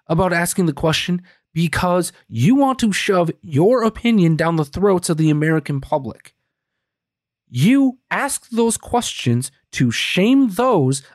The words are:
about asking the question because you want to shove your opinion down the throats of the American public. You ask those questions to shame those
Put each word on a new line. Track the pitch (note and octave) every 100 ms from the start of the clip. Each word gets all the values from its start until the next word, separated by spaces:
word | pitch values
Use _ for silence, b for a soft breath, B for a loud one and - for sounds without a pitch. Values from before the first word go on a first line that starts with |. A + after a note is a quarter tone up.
| -
about | E3 F#3
asking | E3+ F3 - F3
the |
question | C#3 D#3+ D#3+ - F3 b b b
because | D#3+ E3 - F3+ F3+ E3+ b b
you | A2+ C#3+ C4+
want | C4+ B3+
to | A3+
shove | F#3 - F#3+ E3+ -
your | F3+ C#3 F#3+ B3+
opinion | A3 A3+ A#3+ A3 E3 D#3+
down | E3 E3
the |
throats | C#3+ F3+ G3+ F#3 F3
of | D#3
the | D#3
American | D3+ D#3 D#3+ C#3+ C#3+
public. | - D3+ B2+ - - _ _ _ _ _ _ _ _ _ _ _ _
You | B2 E3+ C#4 C4+ B3 _
ask | F3+ A3+ - -
those | A3+ A#3 A3
questions | - A#3+ - - B2+ A#2+ B2+ - _
to | - B2
shame | A2 - - G#3 C4+ C4
those | F3+ B3+ G#3 C3 C#3 B